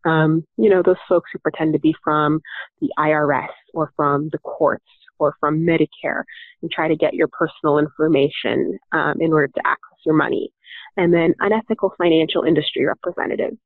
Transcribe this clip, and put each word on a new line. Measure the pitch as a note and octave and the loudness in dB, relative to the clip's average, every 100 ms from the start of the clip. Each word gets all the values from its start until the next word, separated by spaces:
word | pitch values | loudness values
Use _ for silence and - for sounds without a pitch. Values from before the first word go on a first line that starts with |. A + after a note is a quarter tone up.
| E3+ | 0
Um, | D#3+ D#3 D#3+ - - | 2 2 0 -2 0
you | A3 | 4
know, | F#3 F3 | 4 4
those | F3+ - | 0 2
folks | F3 - | -2 -2
who | - | -8
pretend | - - D#3+ | -8 -4 -2
to | D3+ | 0
be | D#3 D#3+ | 0 -2
from | - D3+ D3+ D#3 - - - _ | -2 0 2 0 -4 -16 -16 _
the | D4 - | -6 -2
I | D3+ | 0
R | D#3 D3 | 0 2
S | C3+ - - _ | 0 -4 -14 _
or | E3 D3+ - | -6 -6 -2
from | D3 C#3+ D3+ | 0 0 -2
the | - | -8
courts | - - D3+ G#2+ _ _ _ _ | -10 0 0 0 _ _ _ _
or | D3 - | -4 -2
from | D3+ D#3 E3+ | -2 0 0
Medicare | D#3+ D3+ - - - - - - _ | 2 0 -2 -6 -6 -8 -16 -20 _
and | E3 | -10
try | - D#3+ | -4 -2
to | D#3 | 0
get | D3+ - | 0 0
your | D#3 | -2
personal | - E3 - D#3 D3 | 0 -4 -2 0 2
information, | D3+ - D#3 D3 C#3+ - - A2+ - - _ | 0 -2 0 2 2 -2 -4 -2 -2 -6 _
um, | E3 D3+ - | -4 -2 -2
in | E3 | 0
order | D#3 C#3 | 2 0
to | - - | -2 -2
access | - - _ - | -4 -8 _ 0
your | |
money. | D#3 C#3+ - - _ _ - - - | 2 2 -2 -6 _ _ -20 -12 -2
And | E3+ | 2
then | E3+ E3+ E3 | 4 2 0
unethical | G3+ A3 A3 A3 F#3+ - | 0 0 -2 -2 -2 0
financial | F3 D#3+ D#3 F3 | 2 4 2 0
industry | - D#3 D3+ - C#3 | 2 2 0 -2 -2
representatives | - - - - - - A3+ | -2 -6 -6 -6 -4 -4 -6